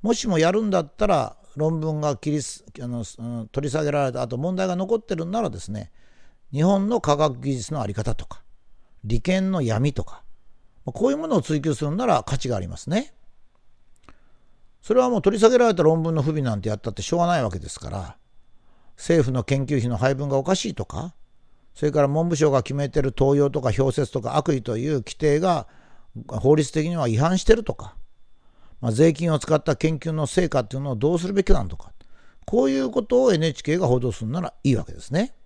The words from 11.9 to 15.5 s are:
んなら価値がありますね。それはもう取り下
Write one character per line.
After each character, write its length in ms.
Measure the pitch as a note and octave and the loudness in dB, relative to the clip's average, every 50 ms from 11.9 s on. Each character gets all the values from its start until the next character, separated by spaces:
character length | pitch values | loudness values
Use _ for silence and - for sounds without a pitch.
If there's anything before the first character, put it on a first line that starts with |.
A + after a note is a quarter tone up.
ん 60 | D#3 | -2
な 100 | G3 B3+ | -2 2
ら 160 | A#3+ F#3 B2+ G#2+ | 2 2 2 0
価 160 | - - - | -2 -4 -4
値 100 | - - | -2 -2
が 80 | A#2+ | -4
あ 40 | G2+ | -4
り 80 | F#2 F2+ | -4 -8
ま 80 | E2+ | -10
す 120 | - - - | -12 -6 -2
ね。 240 | D#3 G#3+ C#4 - - - - - - - - - _ _ _ - - _ - - - _ _ - - - - - - _ _ _ - _ - - - _ | -2 -2 -2 -4 -14 -20 -20 -20 -20 -20 -20 -20 _ _ _ -20 -20 _ -20 -20 -20 _ _ -20 -20 -20 -20 -20 -20 _ _ _ -20 _ -20 -20 -20 _
そ 140 | _ - G#3+ | _ 2 2
れ 60 | B3+ | 4
は 100 | B3+ B3 | 4 4
も 80 | B3 G#3 | 2 2
う 40 | - | 2
取 140 | G3 G3 | 2 2
り 40 | G#3+ | 6
下 100 | G#3+ A3+ | 6 6